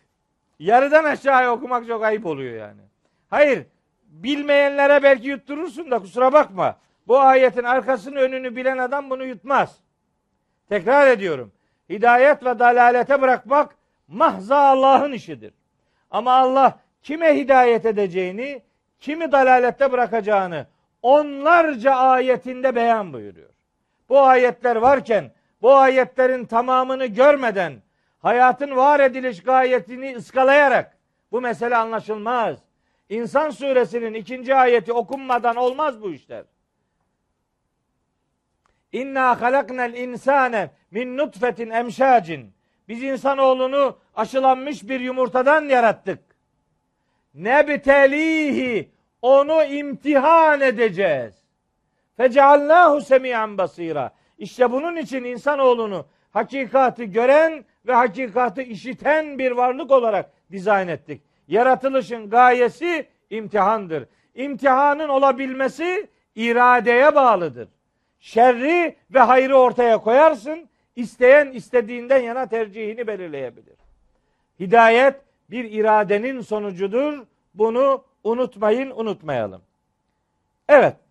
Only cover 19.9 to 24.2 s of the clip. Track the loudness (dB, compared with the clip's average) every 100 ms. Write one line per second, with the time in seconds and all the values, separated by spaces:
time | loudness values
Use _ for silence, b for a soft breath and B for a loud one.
19.9 | 0 -2 -2 0 -2 -2 -6 -12 _ _
20.9 | _ 2 2 2 -2 2 2 2 0 0
21.9 | 2 2 2 0 -2 -4 -6 -4 -2 0
22.9 | -2 -4 -12 -16 -18 _ _ _ _ _
23.9 | _ 0 4